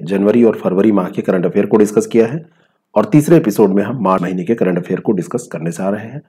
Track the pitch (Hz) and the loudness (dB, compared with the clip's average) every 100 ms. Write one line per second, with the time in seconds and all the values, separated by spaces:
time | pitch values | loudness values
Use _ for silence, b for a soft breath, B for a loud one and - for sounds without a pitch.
0 | 85 98 101 113 117 - 98 92 104 101 | -4 0 2 4 4 2 -2 2 2 2
1 | 95 104 101 92 87 104 - 220 - 220 | -2 -4 -2 0 0 0 2 2 2 0
2 | 220 226 226 160 b b b b _ - | 0 2 0 -2 b b b b _ -2
3 | 214 151 143 165 107 98 104 98 101 - | 2 2 4 4 2 2 2 2 -2 -2
4 | 95 92 90 92 87 117 92 87 85 92 | 0 0 -2 -4 -4 -2 0 -2 -4 -4
5 | - 98 82 - - 80 82 85 95 104 | -2 -4 -4 -8 -8 -10 -8 -6 -4 -6
6 | 110 139 | -8 -14